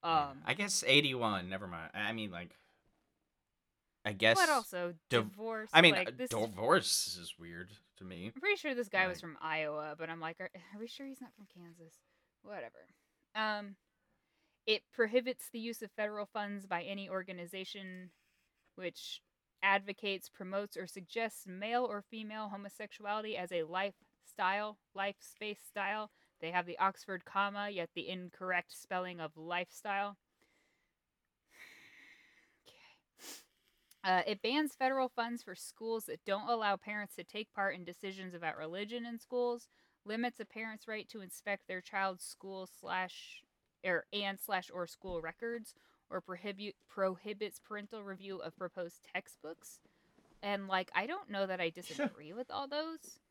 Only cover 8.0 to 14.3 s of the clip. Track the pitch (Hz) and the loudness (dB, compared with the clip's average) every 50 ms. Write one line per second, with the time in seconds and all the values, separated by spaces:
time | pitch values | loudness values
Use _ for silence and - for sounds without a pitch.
8 | 98 92 92 85 175 104 - 262 294 403 415 381 - 302 269 240 247 202 - 190 | -12 -12 -10 -8 -8 -8 -8 -4 0 0 0 2 2 -2 -2 -2 -2 0 2 2
9 | 190 185 180 165 - 170 156 - - 160 156 156 156 151 147 151 151 156 151 151 | 2 2 2 -4 -8 -12 -12 -8 -4 -2 0 0 0 0 -2 -4 -4 -6 -6 -6
10 | 160 165 165 165 165 160 165 _ 185 180 _ 185 170 165 190 208 220 240 - - | -6 -6 -6 -4 -6 -6 -6 _ -10 -10 _ -14 -18 -16 -12 -10 -10 -10 -10 -10
11 | 277 277 269 254 262 220 - _ 208 190 _ 185 175 170 165 175 165 160 _ _ | -10 -12 -12 -12 -14 -18 -18 _ -20 -20 _ -20 -20 -20 -20 -20 -20 -20 _ _
12 | _ _ _ _ _ _ _ _ _ 190 208 190 123 113 _ - 80 _ _ _ | _ _ _ _ _ _ _ _ _ -12 -10 -8 -8 -10 _ -16 -20 _ _ _
13 | _ _ _ _ _ _ _ 214 220 214 214 208 208 202 196 _ _ _ _ _ | _ _ _ _ _ _ _ 0 0 2 0 -2 -4 -10 -14 _ _ _ _ _
14 | _ _ _ _ _ _ | _ _ _ _ _ _